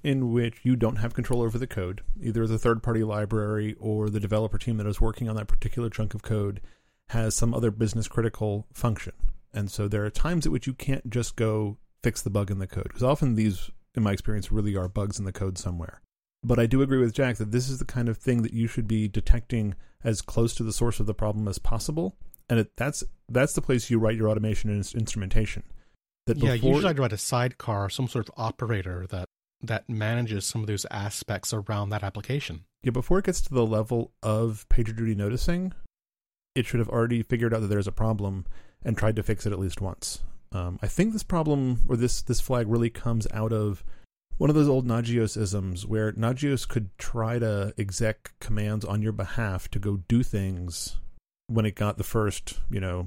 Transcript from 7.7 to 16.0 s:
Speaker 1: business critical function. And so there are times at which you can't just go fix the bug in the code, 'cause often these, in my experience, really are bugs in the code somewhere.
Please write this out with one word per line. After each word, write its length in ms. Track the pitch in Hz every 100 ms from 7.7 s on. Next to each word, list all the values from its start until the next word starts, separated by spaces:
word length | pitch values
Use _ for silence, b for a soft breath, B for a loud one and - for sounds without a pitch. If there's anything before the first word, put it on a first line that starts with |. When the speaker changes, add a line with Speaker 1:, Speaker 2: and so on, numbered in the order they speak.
Speaker 1:
business 340 | 107 110 110 104
critical 640 | - 113 - 107 101 107
function. 420 | - 120 107 - - - - -
And 160 | - 104
so 200 | - 104
there 160 | 107
are 60 | 104
times 360 | - 151 170 147
at 60 |
which 160 | 147 -
you 60 |
can't 360 | 131 - - -
just 240 | 117 117
go 420 | - 110 107 104 101 - _
fix 180 | 120 -
the 80 | -
bug 200 | 101 98
in 100 | 98
the 60 | 95
code, 240 | - -
'cause 120 | -
often 320 | 123 147 139
these, 360 | 110 107 95 - - _
in 80 | -
my 100 | 107
experience, 380 | 98 - 104 98
really 240 | 104 104 98
are 120 | 92
bugs 300 | 101 101 -
in 80 | 98
the 60 |
code 260 | - 95 90
somewhere. 420 | - 87 80 -